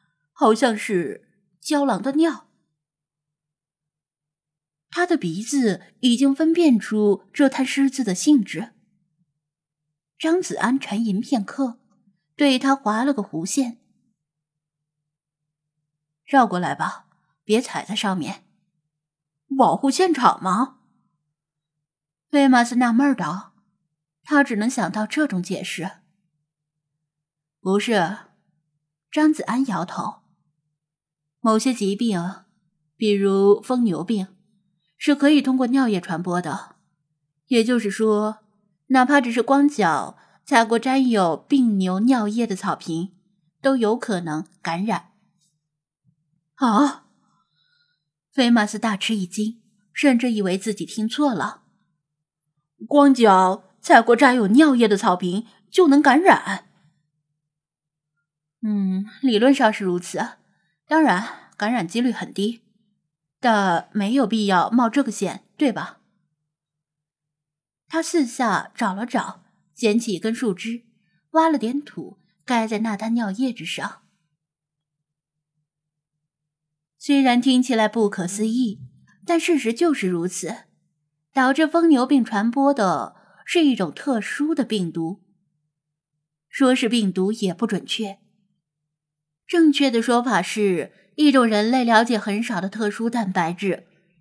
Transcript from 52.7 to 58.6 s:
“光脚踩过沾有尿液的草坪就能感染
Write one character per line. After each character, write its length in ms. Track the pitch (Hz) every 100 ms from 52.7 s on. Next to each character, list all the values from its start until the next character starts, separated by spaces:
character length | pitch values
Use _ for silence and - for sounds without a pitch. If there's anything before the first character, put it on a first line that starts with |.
| _ 220
“光 240 | 285 285
脚 520 | 254 220 185 185 233 - _
踩 220 | - 269
过 120 | 233 233
沾 200 | 277 254
有 120 | 196
尿 260 | 233 311 247
液 120 | 226
的 80 | 196
草 200 | 214 180
坪 320 | 180 190 233 _ _
就 160 | - 349
能 120 | 277
感 220 | 294 262
染 480 | 370 214 - 196 - _ _ _ _ _ _ _ _ _ _ _ _ _ _ _ _ _ _ _